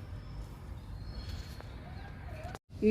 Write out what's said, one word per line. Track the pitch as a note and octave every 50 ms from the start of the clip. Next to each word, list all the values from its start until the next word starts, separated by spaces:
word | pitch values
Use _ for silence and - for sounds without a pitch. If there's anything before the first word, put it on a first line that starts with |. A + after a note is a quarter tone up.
| - - - - - - - - - - - - - - - - - - - - - - - - - - - - - - - - - - - - - - - - - - - - - - - - - - - - _ - - - -
ఈ | G#3+